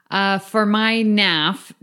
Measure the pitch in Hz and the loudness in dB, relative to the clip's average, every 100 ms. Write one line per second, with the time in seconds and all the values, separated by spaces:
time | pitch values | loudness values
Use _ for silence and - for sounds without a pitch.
0 | _ 190 196 196 - 220 208 214 220 226 | _ -2 -2 -2 -2 -2 0 0 0 0
1 | 214 208 196 160 156 190 - - | 2 2 2 2 -2 -4 -12 -20